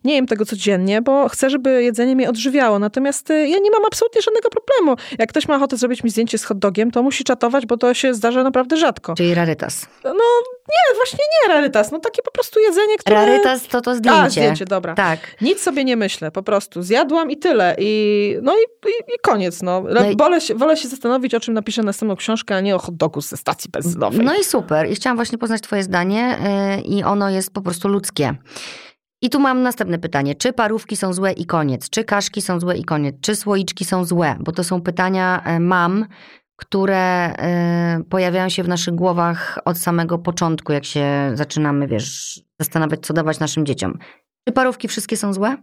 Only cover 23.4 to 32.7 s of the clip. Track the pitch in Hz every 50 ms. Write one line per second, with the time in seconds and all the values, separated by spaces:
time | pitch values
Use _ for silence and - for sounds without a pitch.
23.4 | - - - - - - - - 175 175 175 170 - 104 113 226 233 269 330 415
24.4 | 381 - - 247 170 - 151 151 160 - 208 - - 262 240 226 233 226 240 226
25.4 | 233 214 226 220 - - 214 202 190 190 185 175 175 185 202 220 240 247 - -
26.4 | - 202 202 196 196 196 196 196 - - - 202 - - 202 202 202 196 190 190
27.4 | 190 - _ 202 196 175 175 175 - 196 202 202 196 - - - 147 123 - -
28.4 | _ - - - - - - - - - _ _ _ _ _ _ - 247 - 277
29.4 | 277 262 262 254 254 247 240 - 214 185 170 170 175 170 170 139 139 139 143 143
30.4 | - 254 254 - 226 208 226 220 - - 214 - 196 185 180 180 196 190 - -
31.4 | 175 170 185 165 151 139 127 123 - - - 214 226 - 208 202 196 - - 208
32.4 | 196 - 180 175 175 180